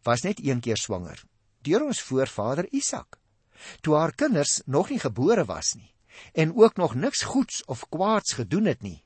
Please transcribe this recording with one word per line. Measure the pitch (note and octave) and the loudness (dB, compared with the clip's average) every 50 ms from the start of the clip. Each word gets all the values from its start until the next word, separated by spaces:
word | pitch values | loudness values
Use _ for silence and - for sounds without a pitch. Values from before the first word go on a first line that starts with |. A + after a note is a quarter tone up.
| _ | _
was | A#2+ A#2+ A#2+ - | 0 0 0 0
net | F3+ G#3+ - | -4 -4 -2
een | - C3 C3 B2 | -2 -2 -2 0
keer | A#2+ A#2+ A2 G#2 | 0 0 0 0
swanger, | - - G#2 F2+ F2+ E2 - - - _ _ _ _ _ _ _ | -2 -4 -6 -6 -6 -10 -14 -18 -20 _ _ _ _ _ _ _
deur | - C#3 D#3+ A#3 D4+ | -2 0 2 2 2
ons | D4 A3 - | 0 -2 -4
voorvader | - - C3 C3 C3+ C3+ - - G#2 A2+ C3 D3+ F3 - - | -4 -2 0 0 0 0 -2 -4 -2 -2 -2 -2 -4 -2 -4
Isak, | C#4 - - - G3 - _ - _ _ _ _ _ _ _ _ - - - - - | -4 -2 -2 -6 -6 -10 _ -20 _ _ _ _ _ _ _ _ -20 -20 -20 -20 -6
toe | - D#3 D3+ | 0 2 2
haar | D3+ D#3+ D#3+ - | 4 2 0 0
kinders | - C#4+ D#4 A#3+ D#3 C#3+ - - - - | 0 0 2 2 2 2 2 -2 -4 -4
nog | - C3 D3 F#3 - | 0 2 2 2 2
nie | C#4+ A#3+ | -2 -4
gebore | - C3+ G#2+ A#2 B2+ E3+ A#3 G#3 D#3 G2 | -4 -4 -2 2 2 4 4 4 2 -2
was | F2 D#2+ - - - | -4 -4 -4 -6 -6
nie, | A2+ - - _ _ _ _ - - - - | -6 -14 -20 _ _ _ _ -20 -20 -20 -6
en | _ - D#3+ D#3 E3 | _ 0 0 2 6
ook | D#3+ G#3+ A3+ - | 6 6 6 6
nog | - F3+ D3 A2 | 2 -2 0 0
niks | B2 E3+ C#4 - - - | 0 -2 -2 -2 -4 -6
goeds | - - C4+ C4 - - - - | -2 0 0 0 0 -4 -12 -8
of | - C3+ A2+ - _ | -10 -10 -10 -10 _
kwaads | - D#3 F#3 G#3 A3 G#3 - - - - | -4 -2 0 2 2 0 0 -2 -6 -6
gedoen | A#2+ F#2 C#3+ G3 A3 F#3+ | -4 -2 0 2 2 2
het | C#3 - | 0 0
nie. | - G2+ E2+ C#2 _ | -4 -12 -12 -12 _